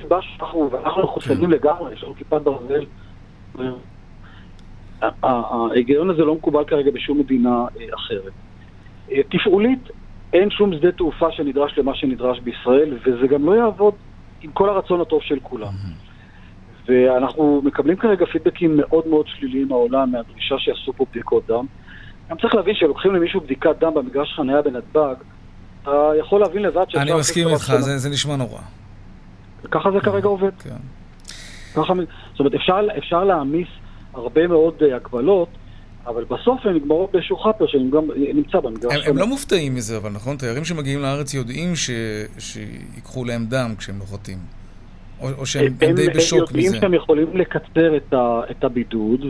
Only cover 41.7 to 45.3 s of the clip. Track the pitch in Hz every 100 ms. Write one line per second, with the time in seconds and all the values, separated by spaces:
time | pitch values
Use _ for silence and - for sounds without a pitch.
41.7 | 156 - 117 113 107 107 - - 107 107
42.7 | 120 - - - 127 120 117 113 131 120
43.7 | 104 - 98 98 101 - 95 87 - -
44.7 | - - - - - 131